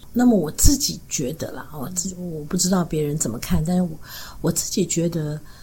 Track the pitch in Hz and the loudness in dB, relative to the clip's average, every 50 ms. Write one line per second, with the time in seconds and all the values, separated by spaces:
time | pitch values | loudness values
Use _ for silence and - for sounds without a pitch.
0 | - - - 240 247 247 226 185 151 - - - - - - - - - 160 - | -12 -4 0 4 6 6 6 4 4 0 2 6 8 8 8 8 4 -2 -4 -6
1 | - - - - 131 127 160 - - - - 131 127 - 151 151 - 180 185 180 | -8 -8 -6 -4 -4 -4 -6 -6 -8 -10 -10 -12 -14 -12 -10 -10 -8 -6 -6 -6
2 | - 190 180 175 180 175 160 156 147 - 190 180 175 180 196 180 170 165 165 156 | -6 -6 -6 -8 -8 -8 -8 -8 -6 -2 -2 0 2 2 2 2 2 0 0 -2
3 | 151 147 147 151 - 131 110 123 - - 180 160 156 170 180 180 185 165 156 - | 0 0 -2 -2 -2 -4 -6 -6 -2 0 0 2 2 2 2 2 0 0 -2 -8
4 | - - - - - - - - - 165 165 - - - - 220 175 165 - 170 | -12 -14 -14 -14 -14 -14 -8 -4 -2 0 0 0 -2 -2 0 0 0 0 0 0
5 | 165 170 165 165 151 147 151 151 - - - - | 0 0 0 -2 -2 -4 -4 -6 -8 -12 -18 -18